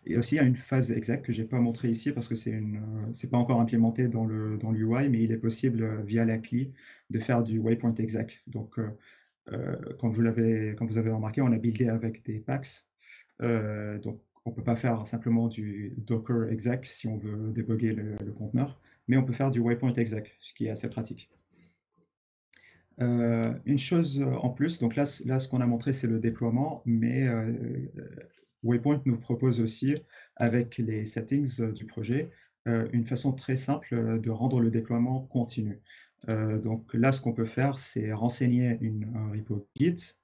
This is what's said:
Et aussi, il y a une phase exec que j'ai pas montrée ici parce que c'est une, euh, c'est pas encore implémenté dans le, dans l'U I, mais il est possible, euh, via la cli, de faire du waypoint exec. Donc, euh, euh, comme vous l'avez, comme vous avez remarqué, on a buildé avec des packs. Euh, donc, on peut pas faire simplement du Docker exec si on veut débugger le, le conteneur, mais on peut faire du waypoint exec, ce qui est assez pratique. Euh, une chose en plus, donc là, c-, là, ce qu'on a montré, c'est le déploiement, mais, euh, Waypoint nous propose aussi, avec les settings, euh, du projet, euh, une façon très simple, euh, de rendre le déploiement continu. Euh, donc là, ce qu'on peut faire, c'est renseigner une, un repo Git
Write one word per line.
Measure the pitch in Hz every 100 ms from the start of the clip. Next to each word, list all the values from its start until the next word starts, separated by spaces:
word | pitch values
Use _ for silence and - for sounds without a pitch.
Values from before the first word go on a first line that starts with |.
| -
Et | 92
aussi, | 120 147
il |
y |
a |
une | 131 127
phase | - 131 117
exec | 117 110 117
que | -
j'ai | 110
pas | 110 127
montrée | 120 117 123
ici | 113 147
parce | 139 117
que | 113
c'est | -
une, | 110 107 104
euh, | 107 110 107
c'est | 117 -
pas | 120
encore | 120 120
implémenté | 113 117 113 113 123
dans | 117
le, | 110 107 107 107
dans | 110
l'U | 110 110
I, | 120 143
mais | 113
il | 110
est | 113
possible, | 117 113 131 113
euh, | 113 107
via | 101 113
la | 113 110
cli, | - 123 135 - - - _
de | 110
faire | 107 120
du | 113 110
waypoint | 110 113 120 110
exec. | 110 113 110 - -
Donc, | 127 110 -
euh, | 107 107 - - _ _ -
euh, | - - - - -
comme | 117
vous | 110
l'avez, | 117 113 113 110 107 107
comme | 113
vous | 110
avez | 110
remarqué, | 110 107 123
on | 131
a | 113
buildé | 117 107 123
avec | 113 117 113
des | - 107
packs. | 107 131 131 - _ _ - - _ _
Euh, | 117 113 107 107 104 107
donc, | 110 110 _ _
on | 120
peut | 113
pas | 113 117
faire | 127 113 107
simplement | 117 113 117 117
du | 110 104 101 104 -
Docker | 107 113 110 120 113
exec | 110 120 127
si | - - 113
on | 107
veut | 104 104 110
débugger | 110 110 110 113
le, | 107 107 104
le | 101
conteneur, | - 107 123 139 - _ _ -
mais | 131
on |
peut | 131
faire | 120 135
du | 117
waypoint | 117 120 131
exec, | 117 113 107 104 _
ce | -
qui | - 113
est |
assez | 110 117
pratique. | 113 113 - - _ _ _ - _ _ _ _ _ _ _ _ - - _ _ -
Euh, | 123 120 117 113 113 120
une | - 143
chose | - 175 160 139
en | 135 123 127
plus, | - 147 170
donc | 117 147
là, | 143
c-, | - -
là, | 131
ce | 131
qu'on | 127
a | 120
montré, | 117 127
c'est | 131 117
le | 113
déploiement, | 113 113 117 120 151 156
mais, | 120 117 117 127 131
euh, | 117 110 117 117 123 135 - - - - _ _ _
Waypoint | 117 120 127 147 131
nous | 113
propose | - 117 131 113
aussi, | 113 - 135 147 - - - -
avec | 117 120 117 -
les | 113 110 110
settings, | - 113 139 139 117
euh, | 113
du | 110
projet, | 110 - 107 127 165 - _ _ -
euh, | 113 113
une | 120 113
façon | 127 139
très | 131 - 131
simple, | - 151 -
euh, | 120 113 113
de | 113
rendre | 110 127 127
le | 117
déploiement | 113 110 120 120 131
continu. | 131 127 117 - 107 101 _ - - _ -
Euh, | 110 107 107
donc | 110 113 -
là, | 117 123
ce | 135
qu'on | 120
peut | 113
faire, | 113 - 139 135
c'est | - - 107
renseigner | 107 117 - 123 123 123 113
une, | 113 107 107 117
un | 110
repo | 107 107 104 - -
Git | 160 175 - -